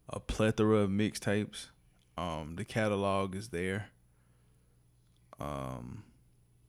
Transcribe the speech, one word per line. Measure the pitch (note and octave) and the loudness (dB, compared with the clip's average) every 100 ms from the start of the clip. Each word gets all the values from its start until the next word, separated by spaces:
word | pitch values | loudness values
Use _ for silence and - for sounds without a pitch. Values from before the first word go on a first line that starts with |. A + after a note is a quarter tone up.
| - | -12
a | - | -10
plethora | - - A2 A2 G#2+ G#2+ | -4 2 2 6 6 6
of | G2+ | 6
mixtapes. | G2 G#2+ - - G#2 G#2 - - - _ _ _ - | 4 2 0 0 0 -2 -8 -16 -20 _ _ _ -8
Um, | F2 D#2 D#2 E2+ | -4 -4 -6 -8
the | G#2 | -4
catalog | A#2 G#2+ G2+ G2 G2 G2 F#2 | 0 2 2 2 2 0 -4
is | A2 | -6
there. | E2+ F#2 G2 G#2 - _ _ _ _ _ _ _ _ _ _ _ _ _ - | -4 -2 -2 -6 -16 _ _ _ _ _ _ _ _ _ _ _ _ _ -10
Um, | C#2+ C#2 C2+ B1+ A#1+ A2 - - _ _ _ _ | -6 -4 -6 -8 -10 -12 -16 -20 _ _ _ _